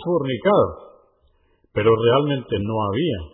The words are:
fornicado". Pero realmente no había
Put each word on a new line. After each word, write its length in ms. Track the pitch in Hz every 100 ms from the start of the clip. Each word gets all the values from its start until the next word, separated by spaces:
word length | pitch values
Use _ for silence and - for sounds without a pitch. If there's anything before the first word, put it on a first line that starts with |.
| 170
fornicado". 640 | 175 135 117 190 196 95 - - - _ _ _ _ _ _ _
Pero 160 | - 107
realmente 640 | 113 117 131 147 139 - 101
no 140 | 101 110 104
había 320 | 104 165 101 78